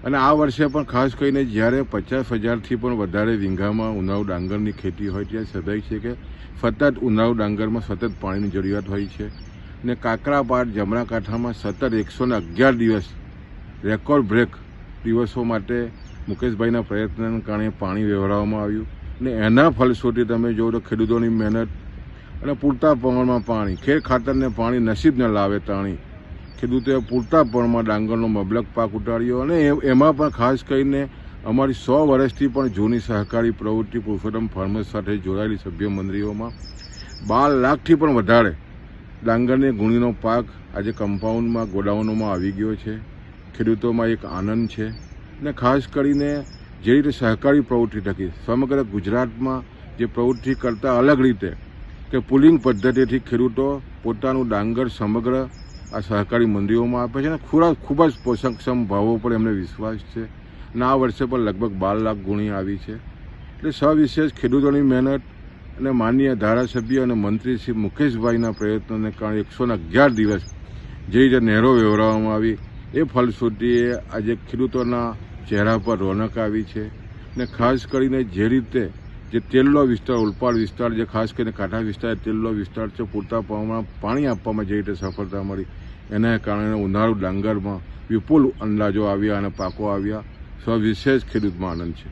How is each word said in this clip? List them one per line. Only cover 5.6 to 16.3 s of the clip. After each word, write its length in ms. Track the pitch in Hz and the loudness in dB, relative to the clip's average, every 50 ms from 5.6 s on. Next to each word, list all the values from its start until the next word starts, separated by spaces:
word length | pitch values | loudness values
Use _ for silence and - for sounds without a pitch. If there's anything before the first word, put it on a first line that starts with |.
| 80 95 104 104 - | -4 -4 -4 -4 -4
છે 140 | - 110 107 | -6 -8 -6
કે 140 | 101 120 123 - - - - - - - - | -6 -8 -8 -8 -12 -16 -16 -16 -16 -16 -10
સતત 420 | - - 117 110 110 147 143 131 - | -2 -2 -2 0 4 2 2 2 2
ઉનાળુ 320 | - 123 107 110 113 117 120 | 0 2 2 4 4 2 2
ડાંગરમાં 480 | 113 107 104 104 101 110 110 110 117 | 2 0 0 0 -2 -2 -2 -2 -2
સતત 300 | 110 - 101 85 113 107 98 - | -2 -4 -4 -4 -4 -4 -4 -4
પાણીની 300 | - 95 95 101 104 101 | -6 -4 -2 -2 -2 -2
જરૂરિયાત 380 | 87 98 92 98 101 104 95 98 | -2 -2 -2 0 -2 -2 -4 -4
હોય 180 | 98 101 101 | -4 -4 -4
છે 200 | 98 - - 107 104 - - - - - - - - - - | -6 -8 -10 -10 -10 -10 -14 -16 -16 -16 -18 -16 -16 -16 -8
અને 160 | - 123 123 | -4 -4 -4
કાકરાપાડ 760 | 120 - 117 113 110 - 143 143 143 135 117 127 127 123 120 104 | -2 -2 -2 -2 -2 -2 0 0 0 2 2 0 0 0 0 -2
જમણા 300 | 104 101 98 113 120 120 | -2 -2 0 0 -2 -2
કાંઠામાં 500 | - 113 113 95 98 110 117 120 120 110 | -2 -4 -6 -4 -4 -4 -4 -4 -4 -6
સતત 360 | - - 104 98 - 139 127 113 | -6 -6 -6 -4 -2 -2 0 0
એકસો 320 | 113 98 - - - 127 | 0 -2 -2 -4 -2 0
ને 80 | 123 120 | 0 0
અગિયાર 400 | 107 85 82 85 92 131 135 127 | -2 -2 -4 0 4 4 4 4
દિવસ 360 | 117 117 113 110 104 90 - - - - - - - - - - - - - - - - | 4 4 2 2 2 -2 -6 -12 -16 -16 -16 -18 -18 -18 -18 -18 -18 -16 -16 -16 -6 -2
રેકોર્ડ 420 | 101 110 95 - - 147 143 123 | -2 -2 -2 0 2 4 4 4
બ્રેક 300 | 95 107 117 120 - - - - - - - - - - - | 4 4 4 4 2 0 -16 -18 -18 -18 -18 -18 -18 -16 -8
દિવસો 440 | - 113 113 117 120 101 - 127 120 | -2 0 0 2 0 0 -2 -4 -2
માટે 320 | 117 113 107 95 117 120 120 120 113 - - - - - - - | -2 -2 -2 -2 -2 -4 -4 -4 -6 -8 -16 -18 -16 -14 -12 -8
મુકેશભાઈના 540 | - | -8